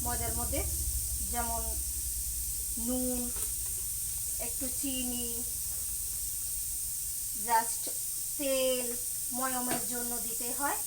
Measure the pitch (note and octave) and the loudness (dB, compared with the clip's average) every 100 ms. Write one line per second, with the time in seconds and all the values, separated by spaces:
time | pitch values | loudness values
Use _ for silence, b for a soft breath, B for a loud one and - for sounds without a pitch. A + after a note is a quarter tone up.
0 | A#3+ A#3+ A#3 A#3 A#3 C4+ - - - - | 0 2 2 2 2 2 2 0 0 0
1 | - - - A#3+ A#3 A3+ A3+ - - - | 0 0 0 0 2 0 0 -2 -2 -2
2 | - - - - - - - A#3+ A#3 B3+ | -2 -2 -2 -2 -2 -2 -2 0 2 2
3 | B3+ B3 B3 - - - - - - - | 2 0 0 -2 -2 -2 -2 -2 -2 -2
4 | - - - - A#3+ - C4 - C#4 B3+ | -2 -2 -2 0 0 0 0 0 0 0
5 | B3 A#3+ A#3+ A#3+ B3 - - - - - | -2 -2 -2 -2 -2 -2 -2 -2 -2 -2
6 | - - - - - - - - - - | -2 -2 -2 -2 -2 -2 -2 -2 -2 -2
7 | - - - - A#3+ A3+ - - - - | -2 -2 -2 -2 4 4 4 0 -2 -2
8 | - - - - C#4 C4 C4 B3+ A#3+ A#3+ | -2 -2 -2 0 4 4 4 4 0 -2
9 | - - - B3 C4 B3+ B3 B3 A3 B3 | -2 -2 0 0 2 2 2 0 0 -2
10 | A#3+ A#3+ G3+ A3+ A#3+ C4 C#4+ G4+ | -2 -2 -2 -2 -2 0 2 0